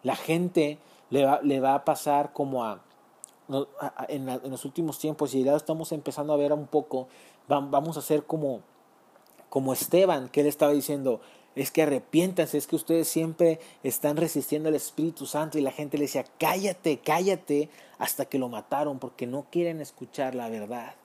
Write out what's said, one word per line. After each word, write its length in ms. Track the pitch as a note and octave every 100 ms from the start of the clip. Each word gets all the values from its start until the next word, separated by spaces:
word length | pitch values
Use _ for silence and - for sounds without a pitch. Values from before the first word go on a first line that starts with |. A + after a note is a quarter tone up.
La 140 | B2+
gente 640 | - - E3 F3+ F3 D3 D3+ - - _
le 140 | C3+
va, 160 | C3+ C#3+
le 160 | C#3+ C3+
va 160 | C3+
a 100 | C#3
pasar 480 | D#3+ D3 D3+ C#3+ C#3+
como 300 | - C#3 C3
a, 180 | A2+ F#2+ _ _ _ _ - _ -
no, 180 | C#3 C#3+ -
a, 240 | C#3+ -
a, 20 | -
en 160 | D3
la, 160 | C3 B2+
en 60 | C#3
los 160 | C3
últimos 320 | C#3 F3 E3 C3+
tiempos, 380 | D#3 D3+ C#3+
y 80 | C3
ya 120 | C3
estamos 360 | D3+ - D#3+ D#3
empezando 420 | D#3 C#3+ D3 D3
a 40 | D3
ver 160 | C#3+
un 120 | D3
poco, 420 | C#3+ D3+ C#3 C3 B2+ - - _ -
va, 80 | C#3+
vamos 380 | C#3 C#3 D#3+ D#3
a 40 |
ser 220 | - D3+
como, 380 | - D#3+ C#3+ A2+ - _ _ _ _ _ _ - -
como 240 | C3+ C3
Esteban, 560 | B2+ - F3 F#3+ D3+ B2+
que 120 | -
él 60 | D3
estaba 240 | C#3+ D3
diciendo, 480 | D3 C3 C#3+ C3 A2+ - - _
"Es 160 | - C3+
que 120 | -
arrepiéntanse, 760 | D3+ C3+ - D#3 F#3 F#3 D#3 D3
es 100 | -
que 80 | D#3+
ustedes 300 | - E3 D#3
siempre 500 | E3 E3 D#3+ E3+ D#3+ - -
están 320 | C3+ - D3
resistiendo 540 | D3+ E3 D3 - D3+ D#3
al 60 |
Espíritu 500 | D3+ - - E3 D#3+
Santo", 320 | C3+ D3 D#3 D3+
y 40 |
la 100 | C3+
gente 260 | C#3+ D3 D3
le 80 |
decía, 200 | C#3+ C#3 - _
"Cállate, 600 | D#3+ F#3 G3 F3 E3+ C#3+
cállate", 720 | - D#3+ F#3+ F#3 - D3 D3+ - - -
hasta 280 | - -
que 140 | F3 C3+
lo 80 | B2
mataron 520 | A2 - C#3 D3 C3
porque 280 | B2+ - B2
no 180 | C3+ C#3+
quieren 300 | F3 E3+ D#3+
escuchar 540 | C#3 - B2 - C3
la 120 | B2+ A#2
verdad. 480 | A2+ G#2 A#2+ A2 -